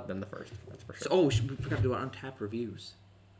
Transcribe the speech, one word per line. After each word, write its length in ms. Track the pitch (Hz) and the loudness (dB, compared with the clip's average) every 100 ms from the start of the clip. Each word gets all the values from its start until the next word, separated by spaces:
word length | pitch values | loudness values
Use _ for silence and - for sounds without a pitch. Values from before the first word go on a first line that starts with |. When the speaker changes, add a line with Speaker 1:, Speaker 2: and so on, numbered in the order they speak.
| - | 0
Speaker 1:
than 120 | 95 | -6
the 60 | 98 | -6
first. 260 | - - - - | -10 -12 -14 -14
That's 160 | - | -16
for 100 | - | -12
sure. 100 | - | -6
Speaker 2:
so, 60 | - | 4
oh, 100 | 185 156 | 6 8
we 40 | |
should, 160 | 117 - | 6 2
we 60 | 135 | -2
forgot 220 | 135 143 | -2 2
to 60 | |
do 100 | 131 | 2
our 120 | 117 127 | 2 -2
Untappd 340 | - 135 - | -6 -10 -6
reviews. 520 | 104 113 117 101 - - - - - - | -4 -2 -4 -6 -14 -18 -20 -20 -20 -18